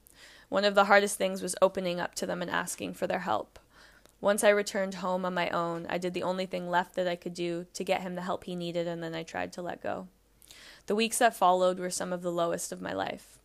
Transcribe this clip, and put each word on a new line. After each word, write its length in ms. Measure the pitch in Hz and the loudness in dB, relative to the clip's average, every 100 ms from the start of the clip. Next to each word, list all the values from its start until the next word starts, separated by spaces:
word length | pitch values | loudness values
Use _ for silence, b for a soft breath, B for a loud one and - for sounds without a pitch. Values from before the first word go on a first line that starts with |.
| _ B B B B | _ B B B B
One 160 | 196 | 2
of 100 | 208 | 4
the 100 | 202 | 6
hardest 320 | 202 202 202 - | 8 8 6 0
things 240 | 190 190 | -2 -2
was 160 | 185 - | -6 2
opening 360 | 190 190 180 175 | 2 4 -2 -2
up 160 | 170 - | -4 -6
to 100 | 180 | -4
them 160 | 175 | -4
and 80 | 175 | -2
asking 420 | 175 180 - 185 | -2 -2 -6 -8
for 140 | 180 180 | -4 -4
their 140 | 185 | -2
help. 380 | 180 107 - - _ b b b b _ | 0 -2 -2 -16 _ b b b b _
Once 240 | 196 208 | 0 4
I 60 | 208 | 6
returned 460 | 208 202 208 190 185 | 4 2 -2 -4 -4
home 280 | 185 185 | -2 0
on 80 | 185 | 0
my 160 | 180 170 | 0 0
own, 380 | 175 170 170 170 | 0 -2 -4 -4
I 80 | 180 | -4
did 160 | 180 | -2
the 100 | 180 | -2
only 220 | 175 185 | -2 -2
thing 240 | 185 180 175 | -4 -6 0
left 260 | 175 185 | 0 0
that 140 | - 180 | -2 -2
I 80 | 175 | -2
could 160 | 180 | -6
do 340 | 175 175 170 175 | -6 -4 -4 -8
to 100 | - | -8
get 200 | 190 185 | -2 -2
him 140 | 185 180 | -2 -8
the 60 | |
help 220 | 180 - | -6 -6
he 100 | - | -6
needed, 320 | 180 170 170 170 | -8 -4 -4 -4
and 160 | 170 | -4
then 120 | 165 | -6
I 80 | 165 | -8
tried 300 | 165 185 180 | -8 -6 -6
to 80 | 185 | -8
let 200 | 175 - | -10 -8
go. 260 | 202 190 185 _ _ _ B B B B - | -8 -8 -10 _ _ _ B B B B -4
The 80 | |
weeks 240 | 208 226 - | 0 0 4
that 160 | 233 | 2
followed 440 | - 180 185 185 185 | 6 4 6 4 2
were 120 | 180 | -4
some 220 | - 185 | -4 -4
of 100 | 180 | -4
the 80 | 175 | -2
lowest 400 | 170 170 175 - | 0 0 -2 -6
of 120 | 185 | -8
my 100 | 180 | -6
life. 460 | 95 - - - - | -4 -4 -6 -12 -20